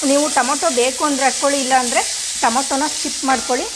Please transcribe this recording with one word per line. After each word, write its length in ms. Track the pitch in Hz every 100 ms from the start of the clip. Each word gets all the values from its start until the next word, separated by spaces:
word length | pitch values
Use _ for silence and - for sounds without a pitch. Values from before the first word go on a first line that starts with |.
| 277
ನೀವು 160 | 285 294 285
ಟೊಮೊಟೊ 320 | 247 285 349 247
ಬೇಕು 220 | 247 254 302
ಅಂದರೆ 160 | 277 269
ಹಾಕ್ಕೊಳ್ಳಿ, 300 | 247 277 285 254
ಇಲ್ಲ 80 | 262
ಅಂದರೆ 200 | 247 269 330 - - -
ಟೊಮೊಟೊನ 440 | 254 233 269 269 294 -
ಸ್ಕಿಪ್ 300 | 294 - 269
ಮಾಡ್ಕೊಳ್ಳಿ. 380 | 262 - 254 415